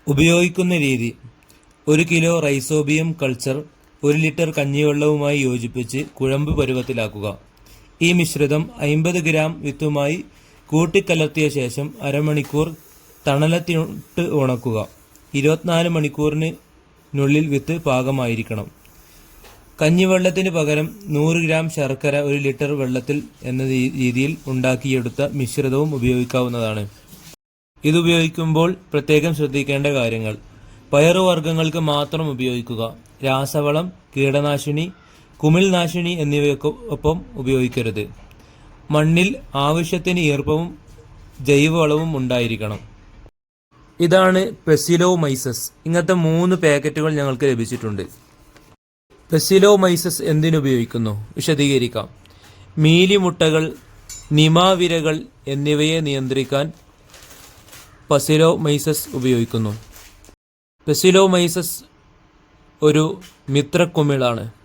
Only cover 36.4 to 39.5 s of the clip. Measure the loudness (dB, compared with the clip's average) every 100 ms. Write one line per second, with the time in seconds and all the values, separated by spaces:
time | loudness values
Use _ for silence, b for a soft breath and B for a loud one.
36.4 | 0 0 -4 -6 -10 -4 -2 -2 -8 -8
37.4 | -2 0 0 -2 -4 -6 -10 -14 -20 b
38.4 | b b b b -2 2 4 4 2 -2
39.4 | -8